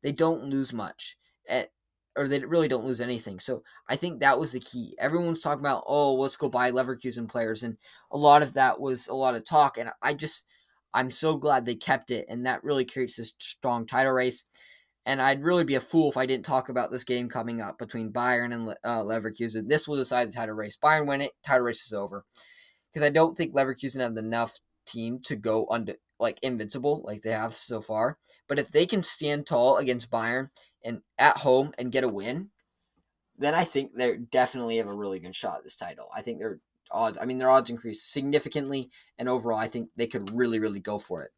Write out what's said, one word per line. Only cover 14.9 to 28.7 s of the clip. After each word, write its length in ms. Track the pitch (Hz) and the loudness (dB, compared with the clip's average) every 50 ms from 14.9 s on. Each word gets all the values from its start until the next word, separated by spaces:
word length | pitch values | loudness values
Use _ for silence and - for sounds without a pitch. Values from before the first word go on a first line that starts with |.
| _ _ _ | _ _ _
And 160 | - 135 139 131 | -4 -2 2 4
I'd 220 | 135 139 139 139 | 2 2 2 2
really 200 | 165 180 175 165 | 2 4 4 4
be 120 | 147 139 | 2 2
a 40 | 131 | 0
fool 300 | 123 - - 165 160 143 | 0 2 2 4 4 4
if 60 | - | 2
I 100 | 127 131 | 0 0
didn't 180 | 127 131 127 101 | 0 0 -2 0
talk 240 | - 139 131 127 - | 0 0 0 0 0
about 220 | 127 123 117 - | -2 -2 -2 -2
this 140 | - 127 - | -4 -6 -2
game 240 | - 127 123 123 120 | -2 -2 -2 -2 -4
coming 320 | - 123 113 117 117 117 | -6 -6 -6 -6 -6 -6
up 180 | 107 101 - _ | -8 -10 -10 _
between 340 | 120 107 - 117 113 110 104 | -12 -10 -8 -8 -8 -4 -4
Bayern 400 | 120 120 123 123 120 120 120 120 | 0 0 2 2 2 0 -2 -6
and 140 | 117 113 | -6 -8
Le-, 100 | 110 - - - | -8 -10 -8 -6
uh, 180 | 113 120 113 107 | -4 -2 -2 -2
Leverkusen. 680 | 101 113 113 104 113 110 - 120 113 107 110 107 107 | -2 -4 -4 -4 -6 -6 -6 -6 -4 -4 -6 0 2
This 200 | 147 151 147 - | 2 2 2 0
will 80 | 147 | -2
decide 320 | 139 131 - 127 123 123 110 | -2 0 0 2 0 0 0
the 40 | 95 | -2
title 220 | 120 117 110 107 | -6 -6 -6 -6
race. 220 | 107 107 107 - | -8 -8 -8 -6
Bayern 300 | - - 151 156 156 147 | 2 4 4 6 6 4
win 140 | 143 139 139 | 0 0 -2
it, 120 | 143 139 - _ _ | -2 -4 -6 _ _
title 220 | - 139 131 123 | 2 4 4 4
race 220 | 120 117 - - | 4 0 -2 -2
is 60 | - 110 | -2 -4
over. 320 | 104 98 101 98 101 - _ _ - - - - - - _ _ _ _ _ _ | -4 -6 -6 -8 -12 -16 _ _ -20 -20 -20 -20 -20 -20 _ _ _ _ _ _
'Cause 100 | 156 151 | 2 2
I 60 | 147 | 4
don't 280 | 143 156 165 165 165 | 6 6 4 4 4
think 180 | - 170 - - | -2 -4 0 2
Leverkusen 460 | 139 135 131 131 - - 135 123 135 | 2 2 2 0 -4 -4 -6 -2 -2
have 160 | 127 120 110 | -2 -2 -2
enough 420 | 110 110 110 113 117 117 113 - - _ _ _ _ _ | -4 -4 -2 0 0 0 -2 -4 -10 _ _ _ _ _
team 360 | - - 117 113 113 120 127 | -6 -6 -4 -4 -4 -6 -4
to 160 | 123 - - | -4 -4 -4
go 300 | 107 104 113 110 113 110 - | -2 0 0 2 2 2 0
unde-, 260 | 113 117 110 98 - - _ _ _ _ | -2 -2 -2 -6 -10 -12 _ _ _ _
like, 200 | 117 113 110 - - | -2 -2 -2 0 -2
invincible 600 | 131 127 113 107 104 - 135 123 147 147 151 - | -2 -2 -2 -4 -4 -6 -2 0 -2 -2 -2 -4
like 180 | - 107 104 107 | -10 -12 -8 -4
they 100 | 110 113 | -4 -2
have 220 | 110 110 117 113 | -2 -2 -4 -2
so 260 | - - - 120 110 | -4 -4 -2 -4 -6
far. 380 | 101 - 110 107 117 127 156 _ _ - - _ _ _ | -6 -4 -2 0 0 0 -2 _ _ -20 -20 _ _ _
But 100 | 143 143 | -2 -2
if 120 | 143 - | -2 2